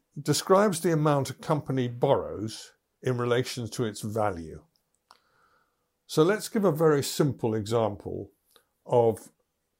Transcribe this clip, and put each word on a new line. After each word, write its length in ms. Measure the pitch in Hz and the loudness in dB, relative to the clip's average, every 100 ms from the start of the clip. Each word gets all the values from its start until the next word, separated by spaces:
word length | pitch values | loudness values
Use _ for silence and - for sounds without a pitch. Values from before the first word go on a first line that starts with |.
| _ - | _ -8
describes 580 | 143 143 - 190 214 160 | -2 -2 4 4 4 2
the 140 | 185 | 0
amount 380 | 160 151 143 127 | 2 2 2 0
a 20 | |
company 560 | - - 151 - 135 123 | -6 -4 -2 -2 -2 -2
borrows 840 | 120 139 113 76 85 110 - - _ _ _ | 0 2 2 0 -6 -8 -8 -16 _ _ _
in 140 | 127 123 | -4 0
relation 500 | 120 120 127 - 110 | 2 0 0 -6 -8
to 120 | - | -4
its 160 | 113 104 | -4 -4
value. 640 | 110 110 104 87 80 78 - _ _ _ _ _ _ _ _ _ _ _ _ _ - | -6 -2 -2 -2 -8 -14 -20 _ _ _ _ _ _ _ _ _ _ _ _ _ -4
So 140 | - | 2
let's 280 | 160 208 - | 4 2 -2
give 140 | 226 | 0
a 80 | 196 | 0
very 300 | 151 160 143 | 2 4 2
simple 540 | - - 156 120 120 110 | 0 0 0 0 -2 -2
example 760 | 101 117 110 101 92 92 101 _ _ _ _ _ - | -2 0 0 -2 -8 -10 -10 _ _ _ _ _ 0
of 460 | 123 117 104 - _ _ _ _ | 2 4 0 -6 _ _ _ _